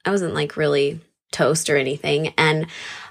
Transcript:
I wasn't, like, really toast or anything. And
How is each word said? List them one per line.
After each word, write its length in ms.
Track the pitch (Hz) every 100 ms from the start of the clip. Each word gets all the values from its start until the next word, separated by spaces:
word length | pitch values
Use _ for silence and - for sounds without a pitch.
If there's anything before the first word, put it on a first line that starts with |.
I 60 | 185
wasn't, 240 | 202 170
like, 220 | 147 147 -
really 440 | 151 143 143 160 - _ _
toast 360 | - 135 160 -
or 80 | 143
anything. 560 | 131 143 147 147 156 -
And 280 | 156 156 165 - - - -